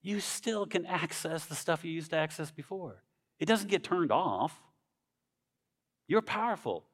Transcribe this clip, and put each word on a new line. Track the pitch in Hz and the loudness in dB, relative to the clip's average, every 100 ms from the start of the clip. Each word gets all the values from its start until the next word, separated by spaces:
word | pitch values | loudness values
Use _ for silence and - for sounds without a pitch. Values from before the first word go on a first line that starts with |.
You | 180 208 | -2 -2
still | - - - 214 202 | -2 -4 -2 -2 0
can | 190 | -2
access | 170 180 160 - 170 160 - | 0 -2 -2 -4 -4 -4 -6
the | |
stuff | 151 - 160 | -6 0 0
you | 170 | 0
used | 160 156 | -6 -2
to | 160 | 0
access | 156 156 151 | 0 -4 -10
before. | - 147 196 170 95 _ _ _ _ | -8 -12 -10 -10 -14 _ _ _ _
It | 156 | 2
doesn't | 226 202 | 2 4
get | 190 | 0
turned | - 180 160 | 2 2 4
off. | 107 165 95 139 - _ _ _ _ _ _ _ _ _ _ _ _ _ _ _ | 4 4 2 0 -2 _ _ _ _ _ _ _ _ _ _ _ _ _ _ _
You're | 196 | 2
powerful. | 220 220 233 208 - 87 - | 2 -2 0 0 -2 -4 -6